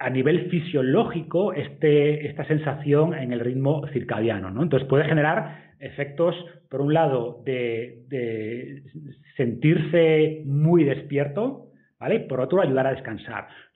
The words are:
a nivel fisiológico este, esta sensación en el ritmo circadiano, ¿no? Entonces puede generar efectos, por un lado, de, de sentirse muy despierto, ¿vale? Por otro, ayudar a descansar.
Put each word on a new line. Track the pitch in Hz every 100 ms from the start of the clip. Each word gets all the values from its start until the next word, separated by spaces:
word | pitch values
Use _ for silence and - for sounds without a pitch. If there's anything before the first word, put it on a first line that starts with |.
a | 127
nivel | 127 135 170 175
fisiológico | 175 - 147 127 170 233 170 151 170 196
este, | 147 - - 156 147 147 151 147
esta | - 143
sensación | 151 151 139 147 143 165
en | 156 123
el | 120
ritmo | 117 131 135 156 -
circadiano, | 123 - 110 113 104 92
¿no? | 101
Entonces | 165 135 135
puede | 139
generar | 151 160 147 180 - - - _
efectos, | 135 - 143 139 170 175 - - _
por | 135
un | 143
lado, | 156 165 131 117 120
de, | 120 127 120 113 123 123 127
de | 135 120 113 110 120 139 139 135 156 143 - _ -
sentirse | 120 - 151 160 156 170 160 156 156 156 147
muy | 143 156 175
despierto, | 143 127 147 139 143 143 247 285 - _ _ -
¿vale? | 123 220
Por | - 131
otro, | 127 180
ayudar | 170 131 131
a |
descansar. | 131 - 104 - 107 - - -